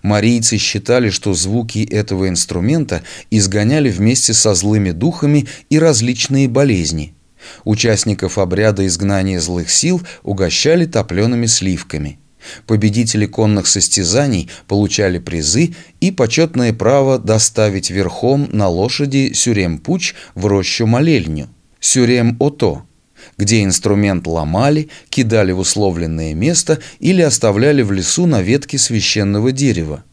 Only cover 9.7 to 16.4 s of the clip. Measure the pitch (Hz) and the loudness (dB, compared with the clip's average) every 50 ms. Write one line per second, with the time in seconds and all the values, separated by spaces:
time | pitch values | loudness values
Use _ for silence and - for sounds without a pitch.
9.7 | - - - 170 180 175 175 - - - - - 104 95 95 82 - - - 143 | -2 0 0 0 -2 -2 -4 -10 -18 -12 -8 -6 -2 -2 -2 -2 0 0 2 2
10.7 | 165 180 170 165 - 113 104 - 85 92 107 120 123 120 117 110 - - 95 95 | 2 2 0 0 0 -4 -2 -2 -2 0 0 0 0 0 0 0 0 0 0 -2
11.7 | 90 78 - - - 76 73 73 71 - _ _ _ _ - - - - _ - | -2 -2 -6 -8 -6 -6 -6 -8 -10 -14 _ _ _ _ -20 -20 -20 -20 _ 0
12.7 | 113 107 107 107 101 117 117 113 - 110 104 101 - - 110 107 107 98 92 - | 0 2 2 2 2 0 -2 0 0 -2 -2 -2 0 0 2 2 2 2 0 0
13.7 | - 98 87 - - 98 92 82 95 131 143 139 113 87 73 - - - - - | 0 0 0 0 0 -2 0 0 0 2 2 2 0 -2 -2 -6 -14 -20 -6 -2
14.7 | 101 101 104 92 - - 104 92 90 87 87 - 82 82 76 71 76 127 170 170 | 0 0 2 0 0 0 0 0 0 -2 -6 -6 -6 -4 -2 0 0 0 0 0
15.7 | 170 - - - _ _ 165 190 185 - 123 113 113 156 | -2 -10 -20 -20 _ _ -2 -2 0 0 0 0 2 0